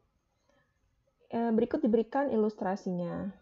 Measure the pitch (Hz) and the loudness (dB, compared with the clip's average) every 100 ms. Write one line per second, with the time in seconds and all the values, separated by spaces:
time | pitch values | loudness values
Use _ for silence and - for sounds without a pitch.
0 | _ _ _ _ _ _ _ _ _ _ | _ _ _ _ _ _ _ _ _ _
1 | _ _ - 233 233 220 240 311 254 226 | _ _ -8 -4 0 2 2 2 2 2
2 | 226 269 285 220 214 214 196 202 196 180 | 2 0 0 2 0 0 -4 -4 -4 -4
3 | 175 170 190 - | -4 -6 -8 -10